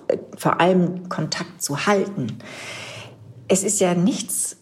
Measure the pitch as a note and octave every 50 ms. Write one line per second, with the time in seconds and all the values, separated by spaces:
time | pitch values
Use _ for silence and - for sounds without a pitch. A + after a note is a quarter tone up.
0 | - - - - - - - - - - - - E3 F3+ F#3+ F#3 F3 D#3+ - -
1 | - - - - D3+ D3+ - - F3+ - - - - - C#3+ C#3 - G3+ G#3 G3
2 | - - - - C3 - - - - - - - - - - - - - - -
3 | - - - - - - - - - - G3 F#3 - G#3+ G#3 - G3 F3+ F3 F3
4 | E3+ A3+ - - - - - - - - - -